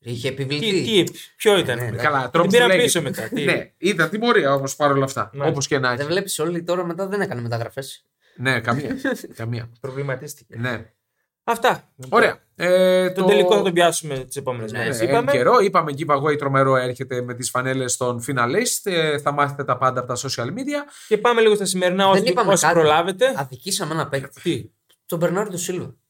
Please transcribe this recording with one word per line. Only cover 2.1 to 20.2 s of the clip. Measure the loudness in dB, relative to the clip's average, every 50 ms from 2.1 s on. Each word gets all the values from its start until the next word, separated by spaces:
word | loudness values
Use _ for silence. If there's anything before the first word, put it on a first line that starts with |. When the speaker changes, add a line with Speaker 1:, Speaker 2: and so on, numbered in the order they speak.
| 0 0
Speaker 2:
Την | -2 2
Speaker 3:
τρόπος | 2 2 4 6 6
Speaker 2:
πήραν | 6 6
Speaker 3:
λέγεται. | 6 4 4 4
Speaker 2:
πίσω | 2 2 0
μετά, | -2 -2 -6 -6 -8
τι; | -6 -4 -2 0
Speaker 3:
Ναι, | 0 0 -2 -4 -10 _
ήταν | _ -2 -2 2 2 0 0
τιμωρία | 0 -2 0 2 2 4 4 2 0
όμως | 0 -2 -6 -2
παρόλα | 0 2 2 2 2 0
αυτά, | -2 -2 -6 -8 -8 -6
Speaker 2:
Μάλιστα. | -4 -2 -2
Speaker 3:
όπως | -2 -2 -2
και | -2 0 0
να | 0
έχει. | -2 -2
Speaker 1:
Δεν | -2 -4
βλέπεις, | -2 -2 -4 -2 -4 -4 -4
όλοι | -4 -2 -4 -4 -2
τώρα | -2 -2 -2 -2
μετά | -4 -4 -6 -6
δεν | -4 -4 -4
έκανε | -4 -4 -4 -6
μεταγραφές. | -6 -6 -6 -6 -6 -8 _ -12 -12 -12 -16 -20 _ _ _ _ _ _ _
Speaker 3:
Ναι, | -4 -2 -2 -2 0
καμία, | 0 -2 -2 -2 -2 -6 -8 -6 -4 -6 -6
Speaker 1:
<laughs> | -6 -10 -18 -12
Speaker 3:
καμία. | -10 -8 -8 -8 -8 -10 -14 -18 _
Speaker 2:
Προβληματίστηκε. | -12 -10 -8 -8 -6 -6 -6 -8 -10 -16 -16 -18 _ _ -10
Speaker 3:
Ναι. | -6 -6 -6 -6 -6 -10 _ _ _ _ _ _ _ _ _ _ _ _
Speaker 2:
Αυτά. | -4 -2 0 2 0 0 0 _ _ _ _ -8 0
Speaker 3:
Ωραία. | 2 2 2 2 0 _ _ _ _
Ε, | -4 2 2 4 4 6 6 4 4 2 0
Speaker 2:
Τον | 0 2 4
Speaker 3:
το | 4
Speaker 2:
τελικό | 6 6 6 6 4
θα | 4
τον | 4 2 2
πιάσουμε | 4 4 4 2 0 -6 -6 -8 -8
τις | -8 -10 -12
επόμενες | -8 -6 -6 -6 -6 -8 -8
Speaker 3:
Ναι, | -6
Speaker 2:
μέρες, | -4 -4 -4 -2 -2
Speaker 3:
ναι, | 0
Speaker 2:
είπαμε. | 2 2 0 2 2
Speaker 3:
εν | 0
καιρό, | 2 4 4 4 4
είπαμε | 4 4 2 0 0 0 -6
giveaway | -6 0 0 0 2 2 0 0
τρομερό | 0 -2 0 2 4 4 4 4
έρχεται | 2 2 -2 -4 -6 -8 -6 -6 -6
με | -6 -6 -8
τις | -8 -8 -4
φανέλες | -2 -2 -2 0 -2 -2 -2 -4 -4
των | -2 -2 -2 -2 -4 -4
Finalist. | -4 0 0 0 2 2 0 0 0 -4 -4 -4 -2
Ε, | 0 0 0 0 0 0
θα | -2 -2
μάθετε | 0 2 0 0 -2 -6 -4
τα | -4 -2
πάντα | 0 0 0 0 0
από | -4 -4 -6
τα | -6